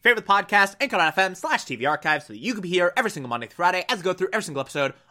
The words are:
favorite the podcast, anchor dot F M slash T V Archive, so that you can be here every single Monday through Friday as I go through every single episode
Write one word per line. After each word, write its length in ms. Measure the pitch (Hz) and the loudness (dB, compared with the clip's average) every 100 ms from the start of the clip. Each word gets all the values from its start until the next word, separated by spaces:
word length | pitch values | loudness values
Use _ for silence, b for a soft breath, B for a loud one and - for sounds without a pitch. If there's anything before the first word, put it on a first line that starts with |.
favorite 240 | 233 226 | 2 2
the 80 | - | 2
podcast, 440 | 202 190 208 196 - | 2 4 4 2 0
anchor 160 | 277 202 | -2 2
dot 120 | 160 | 2
F 100 | 170 | 2
M 160 | 190 | 0
slash 300 | 185 311 247 | -2 -2 -2
T 100 | - | -2
V 120 | 120 135 | -2 0
Archive, 360 | 151 160 151 | 0 0 -2
so 100 | - | -2
that 60 | 107 | -8
you 140 | 175 | -6
can 100 | 214 | -4
be 60 | 175 | -2
here 240 | 180 175 - | 2 2 2
every 140 | 226 | -2
single 180 | 151 127 | -4 -6
Monday 200 | 120 117 | -6 -6
through 80 | - | 0
Friday 280 | 175 185 - | 0 0 -2
as 100 | 233 | -2
I 40 | |
go 100 | 180 | -2
through 160 | 180 185 | -2 -2
every 120 | 220 | -2
single 160 | 196 139 | -4 -6
episode 340 | 135 143 139 b b | -6 -2 -2 b b